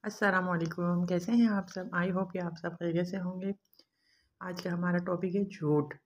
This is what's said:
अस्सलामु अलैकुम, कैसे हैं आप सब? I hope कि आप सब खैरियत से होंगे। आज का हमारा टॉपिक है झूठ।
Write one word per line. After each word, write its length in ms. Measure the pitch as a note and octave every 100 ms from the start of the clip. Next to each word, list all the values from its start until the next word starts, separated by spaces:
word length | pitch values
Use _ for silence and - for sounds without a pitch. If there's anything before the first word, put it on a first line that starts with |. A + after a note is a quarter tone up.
अस्सलामु 480 | G#3+ G#3 G#3 F#3 F3+
अलैकुम, 520 | E3+ E3 E3+ F3 F3 F3+
कैसे 240 | F3+ F3
हैं 160 | A#3+ A3+
आप 160 | G3+ F#3
सब? 200 | F#3+ F#3 F3+
I 100 | F3+
hope 200 | F#3 F#3
कि 80 | F#3
आप 140 | E3+ E3
सब 180 | F3 E3+
खैरियत 320 | E3+ E3 F3+
से 100 | F#3+
होंगे। 340 | F3+ F#3 G3 G3+ _ - _ _ _ _ _ _
आज 200 | F#3 F3+
का 100 | F#3
हमारा 280 | F3 F3 F3
टॉपिक 320 | F3+ F3 F#3 F#3+
है 80 | G3
झूठ। 480 | - D3+ D3 D3 -